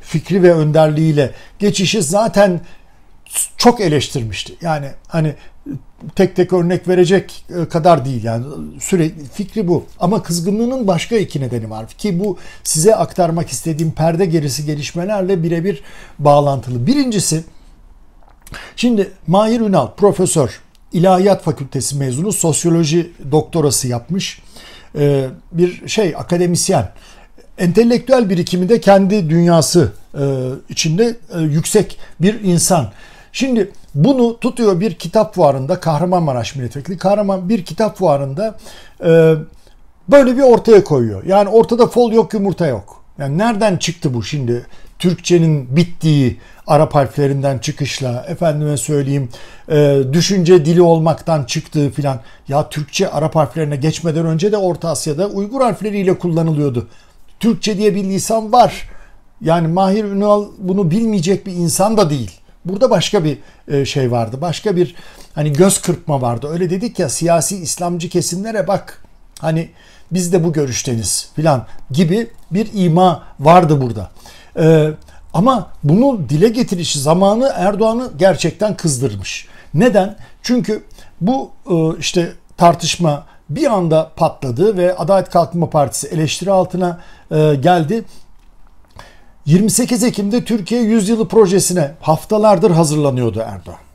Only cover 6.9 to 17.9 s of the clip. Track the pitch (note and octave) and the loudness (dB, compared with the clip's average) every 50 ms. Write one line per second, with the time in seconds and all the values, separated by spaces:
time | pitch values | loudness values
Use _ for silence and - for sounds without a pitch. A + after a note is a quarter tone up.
6.9 | F#3 F3+ F3+ D#3+ G3 F#3 - - - - - - E3 F3 E3 D#3 - E3+ D3+ F3+ | 2 2 4 4 4 0 0 -2 -16 -18 -16 -10 -6 -6 -6 -2 -4 2 4 4
7.9 | E3+ D3+ B2 C3+ C3+ A#2 G#2 A#2 A2+ A#2 B2 C#3+ C#3 - D2+ D2+ - - - - | 4 4 2 -4 -6 -4 -4 -4 -4 -4 -6 -8 -12 -12 -14 -14 -14 -12 -4 -2
8.9 | - F3+ D#3+ D#3 - - C#3+ B2 - - G#3 - - A3 G#3 E3+ F3 C3 - - | 0 0 0 0 -2 -8 -18 -16 -10 -10 -10 -8 -6 -4 -2 0 0 -2 -2 -8
9.9 | - - - F3 A3 G3+ - - E3+ F3 E3 G3 G3 G#3+ A#3 A#3+ C4 C4 A#3 G3 | -8 -4 -2 0 0 -2 -2 -4 -6 -4 -2 -2 -2 -2 -2 -2 -2 -2 -2 0
10.9 | F3+ E3 - - A#3 A3 F3+ - - D3 C3+ B2 A#2 A#2 A2 G#2 A2 G#2+ A2+ A2+ | 0 -2 -2 -2 -2 -2 -2 -2 -4 -6 -6 -4 -6 -6 -8 -8 -12 -12 -14 -14
11.9 | - - - G#3+ F3+ E3+ G3+ G#3 - - - - - - - - - D#3 D#3 G#3+ | -16 -6 -4 -4 -2 -2 -2 -4 -6 -8 -12 -18 -20 -12 -8 -6 -4 2 4 4
12.9 | A3 F#3+ E3+ - - - F3 E3 D#3+ E3+ E3 - - - - E3 D#3+ D3 E3 D#3+ | 4 4 0 -4 0 0 0 0 0 -4 -6 -6 -8 -8 -6 -6 -4 -2 -2 -4
13.9 | - - D#3 E3 E3+ E3 G3 F3+ D#3+ E3 D3 D3 A#2+ C3+ D3+ D3+ D3+ D3 C#3+ - | -2 0 0 0 2 0 0 0 0 -2 -2 -2 -6 -6 -6 -6 -6 -6 -8 -8
14.9 | - E3+ F3 G3 G#3+ G3+ F#3+ F3+ G3 F3 E3 E3+ E3+ E3+ E3 G3 F#3+ - - - | -8 -8 -6 -4 -4 -4 -2 -2 -2 -2 -2 -2 -2 -2 -2 -4 -6 -6 -10 -20
15.9 | - - - - - - C#3+ D3 C#3+ D3 C#3+ C#3+ C#3 C3 - B2 B2 A#2+ A#2+ D#3 | -20 -20 -20 -20 -12 0 2 4 4 4 4 2 -2 -4 -6 -6 -6 -4 0 0
16.9 | C4+ D4 C#4 B3+ G#3+ G3 E3 - D#3+ D#3+ D#3+ - _ - - - - - - - | 0 0 0 0 -2 -2 -2 -2 -4 -4 -6 -10 _ -20 -20 -20 -20 -20 -20 -20